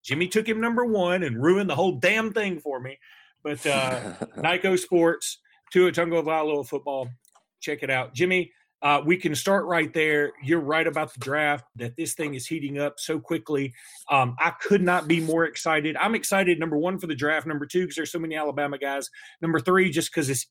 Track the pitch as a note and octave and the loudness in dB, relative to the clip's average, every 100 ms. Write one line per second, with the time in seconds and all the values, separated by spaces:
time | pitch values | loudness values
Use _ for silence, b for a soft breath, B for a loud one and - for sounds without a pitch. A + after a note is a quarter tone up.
0 | - D#3+ F#3 A3 A3 A3 A#3 A#3 B3 G#3 | -6 -2 -2 -4 -4 -2 0 0 0 2
1 | F3 F#3 D#3 A2+ D3+ F#3+ F#3+ C#3 F#3+ C#3 | 2 0 -2 2 2 4 2 0 0 2
2 | F3+ A3 A3 G#3+ G3+ E3 D3 C3 C3 C3+ | 2 2 0 -2 -4 -4 -6 -8 -10 -16
3 | b b b _ D3+ D3 D3+ C#3 C3 B2+ | b b b _ -8 -4 0 0 0 -4
4 | G#2+ - - - D#3+ F3+ F#3+ F3+ - F3 | -6 -10 -12 -2 0 2 2 0 2 4
5 | E3 E3 - - _ _ _ F3 F3+ D#3 | 4 2 -6 -10 _ _ _ 4 4 4
6 | E3+ E3 D#3 D#3+ D3+ D3 C3 C#3 C#3+ C3+ | 0 0 0 0 0 -2 -2 -6 -4 -4
7 | B2 B2 _ _ _ _ - D3 C3+ C3 | -6 -10 _ _ _ _ -8 -6 -2 -2
8 | A#2 B2+ F3+ F#3 E3 _ _ _ D3 C#3+ | -2 0 2 2 -2 _ _ _ 2 4
9 | D3+ F#3 E3+ C#3 G3 G3 D#3+ E3+ D3 D#3+ | 4 2 0 -2 2 0 2 0 0 0
10 | D#3 D3 C#3+ - C3+ E3 C#3+ D#3+ D#3+ D3+ | 2 2 0 -4 0 0 2 0 2 0
11 | D#3 B2+ C3 D3+ D3 D3 - A#2 A#2 A#2+ | -4 -6 -4 0 2 0 -4 -10 -10 -6
12 | D#3+ - D3+ C3 B2 D#3+ C#3 C#3+ D3 - | -8 -4 -6 -6 -8 -6 -4 -2 -4 -4
13 | - D#3+ - E3 - C#3+ C3+ B B B | -4 -4 -2 -6 -2 -2 -2 B B B
14 | - C#3 B2 B2 E3 - G3 G3+ F3+ F3+ | 2 2 2 2 -2 0 2 2 4 2
15 | D3+ E3 D#3 E3 E3 - E3 D#3 D3+ C3+ | 2 0 2 2 0 0 0 0 0 0
16 | G3 A3+ - G3 F3+ E3 E3 D3 F3 F#3+ | 0 0 0 2 4 2 0 0 0 -2
17 | F3 C#3 D3 D#3 D3 D3 D3 F3+ F3+ D#3+ | -6 -2 0 -2 -2 -6 -2 -2 -2 -4
18 | D3 E3+ E3 D#3 D3+ C3+ C#3+ C#3 C#3 C#3 | -6 -6 -6 -4 -4 -2 -4 -2 -4 -4
19 | C3+ B B B E3 D#3+ B2+ F#3 F#3 D3+ | -8 B B B 0 0 4 4 4 2
20 | - E3 C3+ C3 - | -2 -2 0 -2 -2